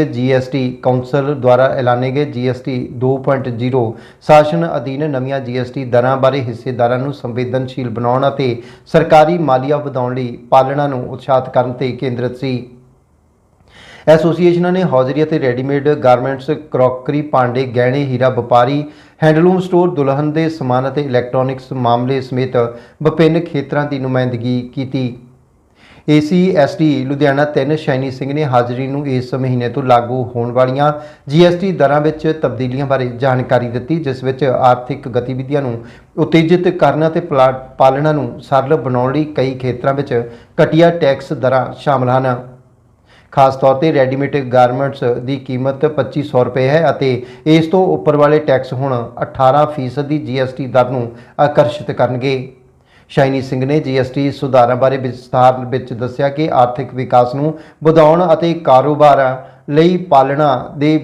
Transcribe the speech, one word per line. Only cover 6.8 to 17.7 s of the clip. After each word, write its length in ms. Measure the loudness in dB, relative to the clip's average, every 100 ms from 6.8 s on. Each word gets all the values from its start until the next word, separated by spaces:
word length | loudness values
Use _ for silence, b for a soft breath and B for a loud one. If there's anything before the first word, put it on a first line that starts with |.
| 0 0
ਨੂੰ 140 | -4
ਸੰਵੇਦਨਸ਼ੀਲ 760 | -8 -8 -6 -4 -4 -4 -6 -8
ਬਣਾਉਣ 380 | -4 0 0 0
ਅਤੇ 340 | 0 -2 -4 B B -2
ਸਰਕਾਰੀ 520 | 0 6 6 6 2
ਮਾਲੀਆ 380 | 0 0 0 -4
ਵਧਾਉਣ 360 | -4 -4 -4 -4
ਲਈ 220 | -6 -10 2
ਪਾਲਣਾ 360 | 2 4 0 -2
ਨੂੰ 160 | -4 -8
ਉਤਸ਼ਾਹਿਤ 400 | -8 -2 0 0
ਕਰਨ 240 | -2 -2
'ਤੇ 180 | -2 -6
ਕੇਂਦਰਿਤ 460 | -4 -6 -4 -6 -6
ਸੀ। 320 | -6 -6 -8 -20 _ _ _ _ _ _ _ _ B B B B 4
ਐਸੋਸੀਏਸ਼ਨਾਂ 640 | 4 4 2 2 2 2
ਨੇ 120 | 0
ਹੌਜ਼ਰੀ 400 | 2 2 0 0
ਅਤੇ 160 | 0 0
ਰੈਡੀਮੇਡ 480 | 0 -2 -2 -2 0 2
ਗਾਰਮੈਂਟਸ, 540 | 4 2 2 -6 -6 -8 -4
ਕਰੌਕਰੀ, 500 | 0 0 0 -4 -4
ਭਾਂਡੇ, 400 | -2 0 0 -2
ਗਹਿਣੇ, 360 | -2